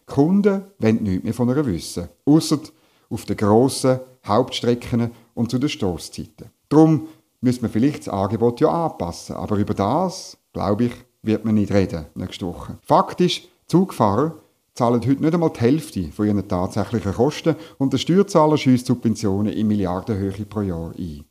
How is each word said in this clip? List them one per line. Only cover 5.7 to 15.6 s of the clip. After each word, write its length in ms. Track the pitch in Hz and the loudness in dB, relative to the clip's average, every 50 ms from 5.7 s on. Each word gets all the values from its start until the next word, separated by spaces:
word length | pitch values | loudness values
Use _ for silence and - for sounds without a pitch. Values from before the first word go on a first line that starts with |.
Stosszeiten. 800 | - - 113 95 87 76 - - - - 80 - _ - - - _ _ _ _ | -4 -4 -4 -4 -4 -4 -8 -12 -12 -14 -14 -14 _ -20 -20 -20 _ _ _ _
Darum 400 | 135 151 160 160 160 143 - - - _ _ _ _ _ | 6 8 8 8 6 4 0 -4 -14 _ _ _ _ _
müsste 220 | - 127 123 123 117 | 0 0 0 0 -2
man 80 | 104 | -2
vielleicht 300 | - 110 120 143 151 - | 0 0 0 0 0 -2
das 100 | - - | -6 -6
Angebot 500 | - 98 98 104 113 107 113 120 120 120 | -2 -2 -2 0 0 0 0 0 2 2
ja 80 | 139 151 | 2 2
anpassen, 680 | 156 170 165 156 - - 95 85 85 - - - - | 2 0 -2 -2 -4 -4 -6 -6 -6 -8 -12 -12 -10
aber 200 | - - - 104 | -10 -6 -4 -2
über 160 | 98 101 98 104 | -2 0 0 -2
das, 640 | 98 98 101 123 160 185 185 175 - - - - - _ _ - | 0 0 0 0 0 0 -2 -4 -8 -14 -18 -20 -20 _ _ -8
glaube 320 | 87 90 95 104 101 120 | -4 -2 -2 0 0 0
ich, 80 | 120 - - - _ _ _ - | -2 -2 -6 -16 _ _ _ -4
wird 240 | 110 110 113 - | -2 -2 -2 0
man 80 | 113 107 | 0 0
nicht 180 | 107 101 95 98 | 2 2 2 2
reden 320 | 101 95 90 - 85 78 76 - | 0 0 0 -2 -6 -10 -10 -10
nächste 320 | - - 92 - - 104 | -10 -10 -10 -8 -8 -8
Woche. 300 | 87 87 - - - - - _ | -8 -8 -10 -12 -14 -14 -10 _
Fakt 400 | - 143 165 190 - - - 180 | 2 4 4 4 2 0 0 0
ist, 220 | 175 - - - - _ _ _ | 0 0 -4 -10 -16 _ _ _
Zugfahrer 680 | - - 170 190 185 - - 120 104 98 107 143 165 160 - - _ _ _ _ _ _ | 0 2 2 2 2 0 0 2 2 2 2 0 -2 -4 -8 -16 _ _ _ _ _ _
zahlen 280 | - 123 117 123 120 | -2 0 2 2 2
heute 200 | 107 120 139 139 | 2 0 0 0
nicht 140 | 139 156 165 | 2 0 2
einmal 160 | 175 165 160 | 2 0 0
die 100 | - - | 0 0